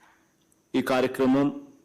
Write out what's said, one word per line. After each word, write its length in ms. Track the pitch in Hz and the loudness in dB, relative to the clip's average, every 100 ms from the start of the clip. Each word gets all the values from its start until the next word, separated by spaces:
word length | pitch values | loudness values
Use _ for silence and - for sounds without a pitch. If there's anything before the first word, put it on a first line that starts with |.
| _ _ _ _ _ _ _ | _ _ _ _ _ _ _
ఈ 80 | 131 | -4
కార్యక్రమం 840 | 127 131 127 131 131 135 143 - - - | -2 0 0 0 2 2 0 -4 -16 -20